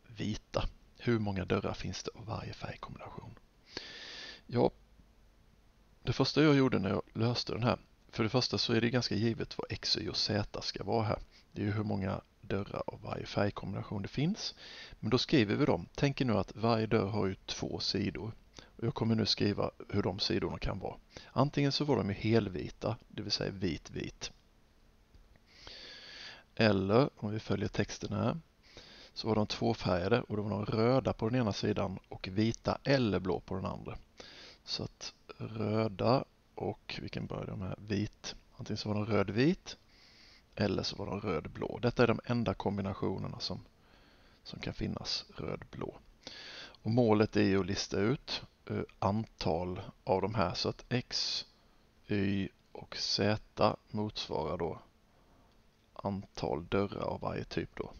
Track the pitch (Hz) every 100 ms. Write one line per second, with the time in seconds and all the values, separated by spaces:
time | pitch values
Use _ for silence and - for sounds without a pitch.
0 | - 107 107 110 - - - - - -
1 | - 117 104 98 92 101 - 90 92 95
2 | - - 104 110 110 - - - - -
3 | - - - - - _ - - - -
4 | - - - - - 117 - - - -
5 | - _ - _ _ - _ _ _ _
6 | - 117 131 - 156 139 131 101 95 98
7 | - - 117 120 - - 120 95 - -
8 | - - 113 127 - 107 - 113 117 123
9 | - 98 117 113 - - - 110 - 90
10 | 92 - - 104 104 - - - 95 113
11 | 107 - - - _ - 104 104 104 101
12 | 95 98 - _ 98 98 101 - - -
13 | 104 - - - 101 - 101 107 110 104
14 | 101 - 156 214 - - - - - -
15 | 107 123 - 156 104 113 143 90 - -
16 | 143 - 131 101 90 - 113 113 110 110
17 | 98 107 98 95 - - - 85 - 98
18 | 101 - 107 - - - - - 117 -
19 | 113 110 104 - 104 98 95 - - 101
20 | 98 95 - 98 92 - - 101 - -
21 | - - - - 143 - 143 - 147 120
22 | 98 98 110 113 101 85 - - - 113
23 | - - 101 - 98 98 92 - - 98
24 | - - - - _ _ _ _ - _
25 | _ - - - _ - - - - -
26 | - - - - - - 110 98 95 110
27 | 143 - 107 107 - 101 104 - 101 -
28 | - 101 110 165 - _ - - - -
29 | - - - 110 107 - 117 113 - 90
30 | 95 120 - 104 104 101 107 110 113 131
31 | 98 - 110 127 110 98 110 101 98 95
32 | - 104 98 92 113 - - - - 139
33 | 113 92 92 - - 95 98 - - -
34 | - _ - - - - - - - -
35 | - - - - 113 110 107 107 110 95
36 | 110 131 - _ _ - 95 - - -
37 | - - 104 - - 110 95 98 104 101
38 | 104 - - - - - 113 107 107 104
39 | 104 104 98 101 139 190 - - _ -
40 | - - - - _ - 101 90 - -
41 | 101 101 104 80 - - - 67 120 -
42 | 117 113 - 120 110 92 101 98 95 95
43 | 98 98 98 - - 95 - _ _ -
44 | - - - _ - - - - - -
45 | - - - - - - - - 50 -
46 | - - - - - - - - 110 117
47 | 117 107 107 104 104 95 90 95 - 90
48 | 104 147 - - - _ - 104 - -
49 | 98 107 113 - 92 82 90 90 101 -
50 | - 95 95 110 87 - 101 - - 123
51 | - - - - - _ _ _ _ _
52 | - 104 98 98 98 - _ - - -
53 | - - 104 107 - - 107 - _ 107
54 | 107 - - - 78 82 82 - - _
55 | _ _ _ - _ _ _ _ _ -
56 | 101 98 - - 64 67 87 98 101 -
57 | - - - - - - - - -